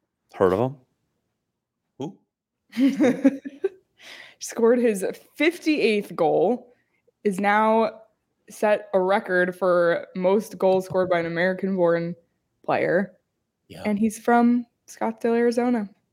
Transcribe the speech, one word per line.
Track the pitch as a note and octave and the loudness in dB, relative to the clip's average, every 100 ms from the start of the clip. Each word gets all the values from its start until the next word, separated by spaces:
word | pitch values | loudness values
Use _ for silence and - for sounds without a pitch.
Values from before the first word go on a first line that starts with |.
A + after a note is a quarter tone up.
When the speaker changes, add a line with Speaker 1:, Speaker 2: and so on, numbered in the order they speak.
| _ _ _ | _ _ _
Speaker 1:
Heard | - F#2+ | 0 2
of | F#2+ | 2
him? | B2+ C#3+ _ _ _ _ _ _ _ _ _ _ _ - | -2 -6 _ _ _ _ _ _ _ _ _ _ _ -14
Speaker 2:
Who? | D3 - _ _ _ _ _ | -14 -14 _ _ _ _ _
Speaker 3:
<laughs> | A3+ C4+ F#3 B3+ - C4+ C#4 C#4 - G4 - _ _ - - - - | 0 0 2 0 2 0 0 -16 -10 -10 -10 _ _ -20 -20 -20 -18
Scored | - - A3+ B3+ | -12 0 2 4
his | A#3 G3 F#3 - _ - | 2 0 -6 -10 _ -2
fifty-eighth | D4+ E4+ D#4 D4 G#3+ G#3 G3+ E3+ | -2 0 -2 0 0 0 -4 -2
goal, | D#3 D3+ F3 A#3+ - _ _ _ _ _ | 0 2 0 -2 -8 _ _ _ _ _
is | G#3 F#3 | -4 -2
now | G3+ G#3 A3 A3 A3 - - _ _ _ _ | 0 2 2 2 0 -4 -20 _ _ _ _
set | - G#3+ G#3 - | -4 0 0 0
a | F#3+ | -2
record | F#3 G#3 A3+ F3+ F3+ F3+ | 2 0 0 0 0 0
for | F#3 F3 E3+ E3+ - F#3+ | 0 2 2 0 -4 -4
most | F3+ G#3 G#3+ F3+ | 0 0 -2 -2
goals | F#3+ F#3+ F#3 | 2 2 0
scored | F#3 F3+ | -2 0
by | E3+ | 0
an | E3+ | -2
American-born | E3+ F#3 F#3 F#3+ F#3+ E3+ E3+ E3+ F3 _ _ _ _ | -2 -2 -2 -4 0 2 2 -2 -8 _ _ _ _
player. | - C3 D3+ E3+ G3 _ _ _ _ _ _ | -4 -2 0 0 -2 _ _ _ _ _ _
Speaker 2:
Yeah. | D#3+ | -10
Speaker 3:
And | G#3+ G#3 | -6 -2
he's | A3 G#3+ | -2 -2
from | - A#3+ A#3+ A#3+ A#3+ _ _ | 0 4 4 2 -4 _ _
Scottsdale, | - A3 A3+ A#3 A#3 | -8 -6 -4 -2 0
Arizona. | A#3+ A#3 B3 A#3+ G3+ _ _ | 0 0 0 -2 -4 _ _